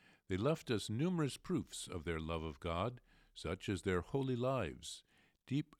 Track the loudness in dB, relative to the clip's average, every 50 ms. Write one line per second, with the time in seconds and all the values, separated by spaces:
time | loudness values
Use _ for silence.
0 | -20 -20 -20 _ _ -2 0 2 2 2 2 0 0 0 0 0 0 0 0 2
1 | 2 2 4 2 2 0 -2 -4 -2 0 0 0 0 -2 -6 -10 -8 -6 -6 -2
2 | 0 0 0 0 0 0 0 0 -2 -4 -6 -4 -2 0 0 2 0 0 -2 -6
3 | -12 _ -20 -20 -20 _ _ -6 -4 -4 -4 -2 -2 -2 -2 0 2 2 2 2
4 | 2 0 0 0 0 0 0 2 2 2 2 2 0 -2 -4 -8 -10 -12 -12 -12
5 | -14 _ _ _ _ _ _ _ _ -2 0 0 0 -2 -8